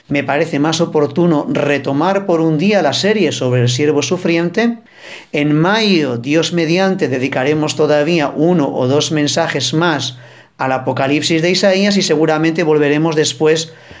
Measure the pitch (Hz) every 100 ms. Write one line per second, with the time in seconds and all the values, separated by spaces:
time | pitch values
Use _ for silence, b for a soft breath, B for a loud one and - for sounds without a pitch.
0 | - 143 135 143 160 139 151 160 165 156
1 | 143 120 175 151 - 147 143 139 131 139
2 | 175 196 196 165 160 156 190 202 151 131
3 | 196 220 156 123 127 123 120 123 147 147
4 | - 180 180 170 170 170 233 233 B B
5 | B B B 151 147 151 170 220 214 180
6 | 139 123 120 151 160 175 156 175 98 185
7 | 139 131 135 139 131 156 151 - 151 147
8 | 147 170 143 - 165 180 139 - 127 143
9 | 147 156 147 165 165 143 123 156 175 143
10 | - - B B B - 131 131 135 127
11 | 135 147 147 165 175 185 202 190 202 202
12 | 170 151 156 156 160 160 160 151 147 147
13 | 165 156 147 - 156 160 - B B B